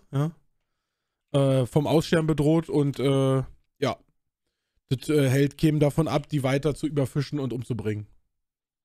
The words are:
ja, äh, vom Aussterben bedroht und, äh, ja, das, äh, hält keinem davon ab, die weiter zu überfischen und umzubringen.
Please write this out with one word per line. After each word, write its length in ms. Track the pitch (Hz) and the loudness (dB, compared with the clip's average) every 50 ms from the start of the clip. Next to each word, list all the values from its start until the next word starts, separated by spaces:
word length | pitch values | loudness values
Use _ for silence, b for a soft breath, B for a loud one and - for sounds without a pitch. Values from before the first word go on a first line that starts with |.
| _ _ | _ _
ja, 200 | - 139 147 160 170 _ _ _ _ _ _ _ _ _ _ _ _ _ _ _ _ _ _ _ - | -4 -4 -4 -4 -6 _ _ _ _ _ _ _ _ _ _ _ _ _ _ _ _ _ _ _ 0
äh, 320 | 143 139 135 135 131 127 | 0 2 2 2 2 0
vom 220 | - - - - | 0 0 0 2
Aussterben 400 | - - - - - 185 165 160 | 2 2 2 2 2 0 0 2
bedroht 420 | 156 160 147 143 147 160 165 160 - | 0 0 2 2 2 2 2 0 0
und, 300 | - 151 143 143 127 - | 0 0 0 0 -2 0
äh, 440 | 120 139 139 135 135 135 131 135 131 - - _ _ _ _ - | 0 2 2 2 2 2 0 0 -2 -6 -10 _ _ _ _ -4
ja, 180 | 139 123 - - _ _ _ _ _ _ _ _ _ _ _ _ _ _ _ _ _ - | -4 -4 -4 -6 _ _ _ _ _ _ _ _ _ _ _ _ _ _ _ _ _ -6
das, 200 | 135 120 - - | -6 -4 -2 0
äh, 180 | 151 151 139 | 2 2 2
hält 300 | 131 123 139 143 139 - | 2 2 2 0 0 0
keinem 220 | - - 156 151 151 | 0 0 2 4 4
davon 280 | 147 143 - - 160 | 2 2 2 0 0
ab, 220 | - 123 151 147 - | 0 -2 -4 -2 -4
die 140 | 156 147 127 | -4 -2 0
weiter 320 | 131 135 143 139 156 139 | 0 0 0 0 -2 -4
zu 100 | - - | -4 -6
überfischen 540 | 147 151 147 135 - - 151 135 - 143 147 | -4 -2 -2 -2 -2 -2 -4 -4 -4 -4 -6
und 140 | 135 123 113 | -4 -4 -6
umzubringen. 520 | 127 117 - 127 107 - 110 107 104 104 - _ _ _ _ _ _ _ _ _ _ _ _ _ _ | -6 -6 -6 -8 -6 -4 -4 -6 -6 -8 -14 _ _ _ _ _ _ _ _ _ _ _ _ _ _